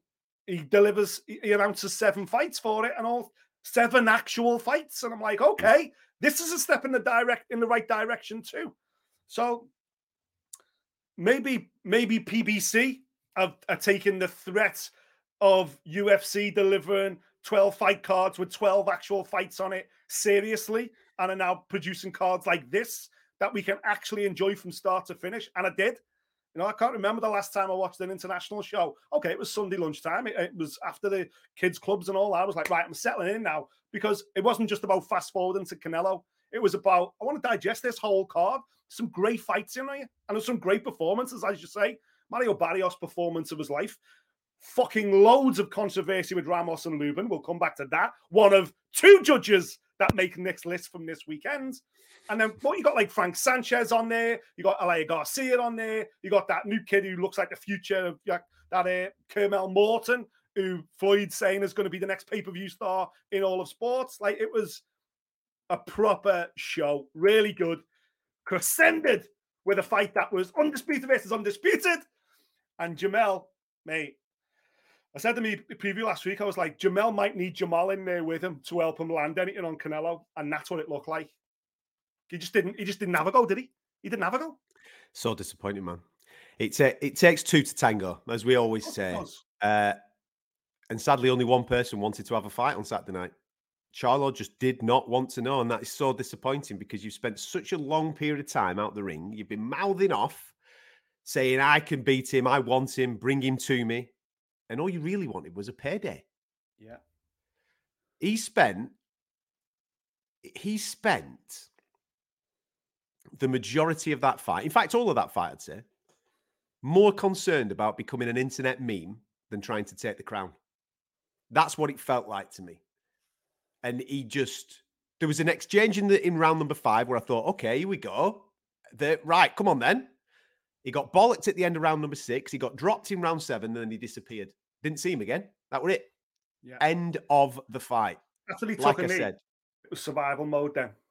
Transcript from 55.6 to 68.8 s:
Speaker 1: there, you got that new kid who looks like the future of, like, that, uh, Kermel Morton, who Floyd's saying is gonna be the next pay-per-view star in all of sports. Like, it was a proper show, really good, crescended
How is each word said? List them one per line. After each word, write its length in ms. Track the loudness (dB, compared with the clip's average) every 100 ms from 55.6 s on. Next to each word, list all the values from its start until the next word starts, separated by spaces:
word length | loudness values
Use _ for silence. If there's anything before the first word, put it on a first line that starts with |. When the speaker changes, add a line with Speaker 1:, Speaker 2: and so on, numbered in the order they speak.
| 0 -4
Speaker 1:
there, 300 | -4 -4 -6 _
you 60 | 0
got 180 | 0 2
that 180 | -4 -2
new 140 | -4 2
kid 180 | 0
who 120 | 0 -4
looks 220 | -4 -2
like 100 | -6
the 60 | -6
future 500 | -8 -8 -4 -2 -2
of, 120 | -6 -4
like, 160 | -4 _ _ -4
that, 160 | -2 0
uh, 240 | -2 -4 _ _
Kermel 380 | 0 0 0 2
Morton, 580 | 4 4 2 0 -2 -2 _ _
who 280 | -4 -4 -4 -10 -2
Floyd's 380 | 4 4 2 -2
saying 260 | 0 0
is 100 | -2
gonna 160 | -2 -4
be 100 | -4
the 80 | -6
next 180 | -6 -6
pay-per-view 380 | -8 -8 -10 -12
star 420 | -8 -4 -2 -4 _ -6
in 100 | 0
all 180 | 0 0
of 80 | -4
sports. 520 | -6 -2 -2 -4 -4
Like, 180 | -4 -2
it 120 | -2
was 300 | -2 -4 -8 _ _ _ _ _ _ _ _ -6
a 80 | -6
proper 720 | -6 0 2 2 2 2 0 -10
show, 520 | -8 -4 -2 -2 -6
really 380 | 2 4 6 4
good, 280 | 0 -4 -4 _ _ _ _ _ _
crescended 800 | -4 -2 0 4